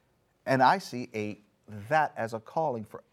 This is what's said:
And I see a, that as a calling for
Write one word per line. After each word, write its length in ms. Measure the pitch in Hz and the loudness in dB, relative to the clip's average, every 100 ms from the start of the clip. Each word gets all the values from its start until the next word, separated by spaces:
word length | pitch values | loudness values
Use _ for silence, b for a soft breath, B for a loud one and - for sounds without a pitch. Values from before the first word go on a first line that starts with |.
| b b _ _ - | b b _ _ 0
And 160 | 131 | 6
I 160 | 127 190 | 6 4
see 300 | - 123 123 | 0 -8 -6
a, 260 | 107 104 101 _ _ - 107 107 | -6 -6 -8 _ _ -18 -12 0
that 240 | 156 143 - | 2 2 -2
as 160 | 113 | -4
a 60 | 110 | -6
calling 440 | - 165 160 117 | -6 -4 -2 -4
for 180 | 104 - - | -8 -14 -8